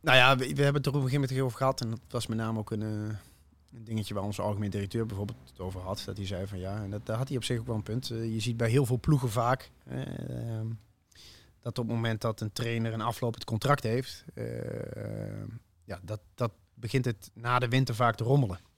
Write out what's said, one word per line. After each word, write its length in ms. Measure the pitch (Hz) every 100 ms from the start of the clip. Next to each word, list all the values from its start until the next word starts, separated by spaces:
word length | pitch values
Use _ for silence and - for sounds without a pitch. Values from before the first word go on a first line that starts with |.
Nou 160 | 156 127
ja, 200 | 127 135
we, 180 | 127
we 80 | 143
hebben 200 | 143 143
het 40 | 139
er 80 |
op 80 | 143
een 60 | 131
gegeven 120 | 143 135
moment 120 | 131 131
over 100 | -
gehad. 240 | 135 135
En 100 | 117
dat 100 | 113 -
was 180 | 120 -
met 120 | 110
name 200 | 113 110
ook 120 | 104
een, 120 | 107
eh, 340 | 107 107 107 104 - - _ _ _
een 120 | 123
dingetje 300 | 110 110 104
waar 80 | 104
onze 200 | 101 104
algemeen 280 | 98 104 104
directeur 360 | 101 98 117 113
bijvoorbeeld 320 | 98 104 120 -
het 100 | -
over 200 | 92 95
had. 220 | 92 95 -
Dat 100 | 101
hij 100 | 95
zei 200 | 95 98
van 120 | 98
ja, 240 | 92 104
en 80 | 98
dat, 160 | 104 -
daar 100 | 110
had 120 | 131
hij 80 | 131
op 80 |
zich 140 | - 123
ook 80 | 113
wel 100 | 110
een 60 |
punt. 280 | 101 113 -
Eh, 220 | 113 113
je 80 | 110
ziet 160 | 110 113
bij 140 | 113
heel 160 | 123 127
veel 140 | 123
ploegen 300 | - 147 123
vaak, 400 | 107 117 131 - _
eh, 160 | - 127 131 - 127 123 117 113
ehm, 80 | 113 113 _ _ _ - - - - _
dat 180 | 120 -
op 60 | 113
het 80 |
moment 260 | 117 113 110
dat 200 | 117 107
een 120 | 110
trainer 400 | - 117 117 113
een 80 | 110
aflopend 440 | 107 113 120 113
contract 380 | - 113 127 143
heeft, 420 | 110 117 131 - -
eh, 100 | - 113 - - - - - 52 53 52 52 104 113 _ _
ja, 160 | - 95
dat, 180 | 92 107 _
dat 180 | - 117 - _
begint 300 | - 117 135
het 260 | 127 110 -
na 240 | - 117 123
de 100 | 123
winter 260 | 131 131
vaak 220 | 117 120 113
te 80 |
rommelen. 340 | 117 143 117 90 -